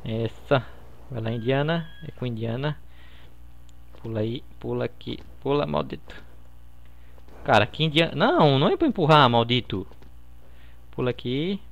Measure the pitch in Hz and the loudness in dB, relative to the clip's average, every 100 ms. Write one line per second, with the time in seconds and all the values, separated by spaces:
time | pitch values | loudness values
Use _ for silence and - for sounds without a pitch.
0 | - 110 113 - - 135 - - - - | -2 -2 -2 -4 2 2 2 -12 -16 -16
1 | - 123 113 120 113 135 147 170 160 - | -10 -6 -4 -2 2 2 2 0 -2 -10
2 | 151 - 127 113 113 117 147 147 - - | -12 -6 -6 -4 -4 -2 -2 -4 -10 -14
3 | - - - - - - - - - - | -16 -14 -16 -14 -14 -14 -14 -14 -14 -12
4 | 117 110 110 120 - - 120 123 120 - | -6 -2 0 -2 -8 -10 -4 -2 -2 -4
5 | - - - - 135 143 147 147 - - | -8 -8 -10 -6 0 2 2 0 -2 -6
6 | - - - - - - - - - - | -10 -14 -14 -16 -16 -14 -16 -14 -16 -16
7 | - - - - - 117 104 - 156 147 | -16 -16 -16 -10 4 6 6 2 2 4
8 | 165 139 214 349 160 135 170 381 320 - | 2 4 4 8 8 8 4 4 2 2
9 | 151 151 131 117 117 123 - 101 92 - | 8 10 10 6 4 2 2 -4 -4 -10
10 | - - - - - - - - - - | -14 -14 -14 -14 -14 -14 -14 -14 -12 -2
11 | 123 117 123 131 165 196 - | -2 0 -2 0 0 -2 -6